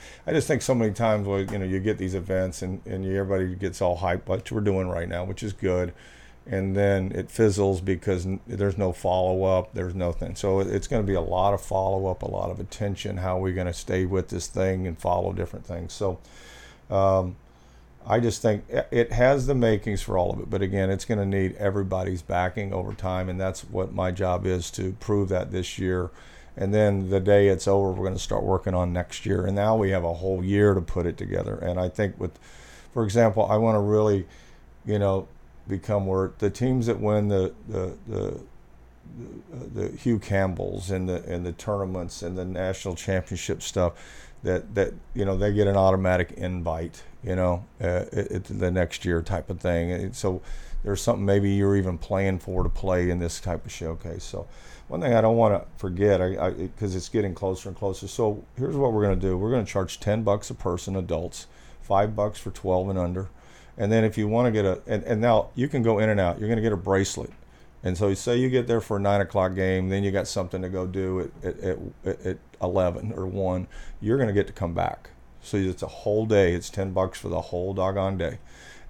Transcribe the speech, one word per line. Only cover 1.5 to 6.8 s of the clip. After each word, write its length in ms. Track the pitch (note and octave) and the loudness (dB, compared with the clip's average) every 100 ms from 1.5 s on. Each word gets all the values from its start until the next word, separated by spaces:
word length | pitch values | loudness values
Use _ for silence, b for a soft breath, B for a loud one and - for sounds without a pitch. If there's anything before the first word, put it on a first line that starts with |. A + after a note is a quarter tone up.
| G2+ | -2
know, 80 | F#2 | -2
you 140 | F#2+ | 0
get 180 | G2+ F#2+ | 0 -2
these 160 | F#2 | -2
events 480 | F#2+ F2+ F#2 F#2 - | -4 -2 -2 -2 -4
and, 180 | F#2 F#2+ - | -6 -8 -8
and 180 | F#2+ | -6
you, 160 | F#2+ F#2+ | -2 -2
everybody 360 | G2 F#2+ F#2 F2+ | 0 0 0 -2
gets 260 | F#2+ E2+ | -4 0
all 160 | F2+ E2+ | 0 0
hyped, 300 | F#2 F2+ - | 0 -2 -2
which 240 | G2 - | -4 -2
we're 100 | A2 | -2
doing 260 | G#2 F#2+ F#2 | 0 0 0
right 220 | F2+ F2 | -4 -4
now, 140 | F2 F#2+ | -6 -6
which 160 | G2 | -6
is 80 | G#2+ | -8
good. 420 | G2 F#2+ F2+ F2 - B B B B - | -2 0 2 0 -6 B B B B -6
And 280 | G2 F#2+ | -2 0
then 340 | G2 | 2